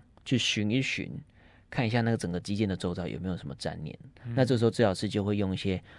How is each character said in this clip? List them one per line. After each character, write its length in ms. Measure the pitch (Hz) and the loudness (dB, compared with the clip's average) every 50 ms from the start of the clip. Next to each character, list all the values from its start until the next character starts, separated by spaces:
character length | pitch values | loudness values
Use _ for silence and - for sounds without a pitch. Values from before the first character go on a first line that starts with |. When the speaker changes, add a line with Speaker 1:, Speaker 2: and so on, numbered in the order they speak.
| - - - - - | -18 -20 -20 -14 -4
Speaker 1:
去 120 | - 135 113 | 0 0 2
寻 320 | - - - 110 104 104 | 2 2 0 0 0 2
一 120 | 113 131 127 | 2 0 0
寻， 260 | - - - - - - - - - - - - - - - - _ | 0 -2 -4 -6 -6 -8 -10 -12 -14 -20 -20 -20 -20 -20 -20 -20 _
看 160 | - - 120 | -2 0 0
一 40 | 110 | 2
下 100 | 113 120 | 2 2
那 100 | 113 117 | 4 4
个 60 | 117 | 2
整 160 | 110 - 85 87 | 2 0 -2 -4
个 80 | 90 | -4
肌 160 | - - 104 | -4 -2 0
腱 100 | 101 110 | 0 2
的 100 | 98 92 | 2 0
周 160 | 90 - 90 87 | 0 -2 -2 -2
遭 140 | - 87 | -4 -4
有 120 | 71 55 - | -6 -6 -4
没 80 | 87 95 | -4 -4
有 80 | 90 | -4
什 100 | - - | -6 -6
么 80 | 67 - | -10 -10
粘 220 | - - 82 - 85 78 | -8 -8 -8 -6 -8 -8
连。 120 | - - - - - - - - | -10 -12 -12 -16 -20 -20 -14 -10
Speaker 2:
嗯。 100 | 120 117 | -4 0
Speaker 1:
那 100 | 135 127 | 2 4
这 140 | 120 131 113 | 4 4 4
时 60 | 117 | 4
候 60 | 113 | 4
治 120 | - - 117 | 4 4 4
疗 100 | 101 92 | 4 4
师 160 | - - 101 | 2 -2 -2
就 140 | 87 107 98 | 0 0 0
会 140 | 104 104 | 2 0
用 180 | 101 101 95 92 | 0 0 0 -2
一 20 | |
些， 240 | - - 98 92 90 - - - | -2 0 -2 -2 -2 -4 -8 -20